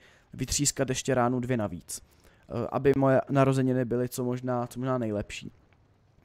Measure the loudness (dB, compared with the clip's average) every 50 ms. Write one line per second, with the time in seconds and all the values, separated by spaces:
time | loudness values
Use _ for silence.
0 | -8 -20 -20 _ _ _ -8 -6 -4 -2 0 0 0 0 0 0 0 0 -2 -4
1 | 0 0 2 2 2 2 2 0 0 0 -2 -2 -2 -4 -6 -8 -12 -14 -16 -16
2 | -16 _ _ _ _ -20 _ _ _ -8 -4 -4 -4 -2 -2 2 4 4 4 4
3 | 4 4 4 4 2 2 4 4 4 4 4 2 2 2 2 0 0 0 0 -2
4 | -2 -2 -4 -4 -4 -4 -4 -4 -4 -4 -4 -4 -4 -6 -8 -6 -4 -2 -2 -2
5 | -2 -2 -4 -4 -6 -6 -10 -14 -14 -16 -18 _ _ _ _ _ _ _ _ _
6 | _ _ _ _